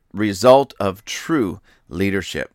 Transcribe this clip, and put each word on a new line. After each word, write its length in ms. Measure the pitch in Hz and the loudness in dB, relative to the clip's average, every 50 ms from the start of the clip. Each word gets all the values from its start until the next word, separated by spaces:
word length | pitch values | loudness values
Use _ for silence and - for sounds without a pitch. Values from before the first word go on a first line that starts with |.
| _ _ - | _ _ -6
result 640 | 95 107 107 98 90 110 127 127 135 139 131 - - | -4 -2 -2 -2 4 6 6 6 6 4 0 -6 -6
of 260 | 101 98 92 95 - | -6 -6 -6 -8 -10
true 560 | - - - - - 165 156 113 92 78 95 - _ _ _ _ - | -14 -14 -12 -6 -4 -2 -2 -2 -2 -6 -8 -14 _ _ _ _ -12
leadership. 680 | - 85 98 98 95 98 90 - - 76 - - _ | -6 -4 -2 -2 -2 -4 -6 -6 -8 -10 -10 -10 _